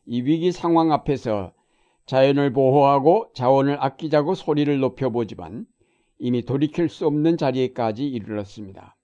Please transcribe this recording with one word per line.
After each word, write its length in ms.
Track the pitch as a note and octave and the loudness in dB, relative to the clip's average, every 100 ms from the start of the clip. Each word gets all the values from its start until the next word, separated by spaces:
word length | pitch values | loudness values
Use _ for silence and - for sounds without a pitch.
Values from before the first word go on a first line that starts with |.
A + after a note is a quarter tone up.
이 160 | - A#2+ | -8 -4
위기 320 | B2+ E3 F3 | 0 0 0
상황 400 | F3 E3+ E3 E3 | -2 0 2 2
앞에서 600 | D3 - C3+ B2 G#2+ F2+ _ _ _ _ _ | 0 -2 -4 -2 -4 -6 _ _ _ _ _
자연을 480 | - C3 C3+ C#3+ C#3+ | -4 2 4 4 0
보호하고 760 | B2 C3 C#3+ C#3 C#3 C3+ G3 - | 2 4 4 4 4 4 2 0
자원을 500 | - B2+ C3+ C#3 C#3+ | -4 2 2 2 0
아끼자고 520 | C3+ - D#3+ D3 D3 | -4 -6 -2 0 0
소리를 440 | F#3 - D3+ D3 C#3+ | -4 -2 0 0 0
높여보지만 840 | C3 - C3 A#2 G#2+ G#2 E2 F#2 - _ _ _ _ _ | -2 -2 -4 -2 -6 -8 -14 -14 -16 _ _ _ _ _
이미 260 | B2 B2 | -4 -4
돌이킬 460 | A#2+ C3+ D3 D#3+ E3 | -2 -2 -2 0 -4
수 160 | - E3 | -2 -2
없는 320 | D3 D#3 E3+ | 0 0 0
자리에까지 680 | C#3+ C3 B2+ B2+ A2+ G#2+ C#3+ | 0 0 -2 -2 -4 -4 -6
이르렀습니다. 880 | B2 G#2 G#2+ G2+ - G2+ F#2+ G2 _ | -6 -8 -8 -10 -14 -18 -18 -20 _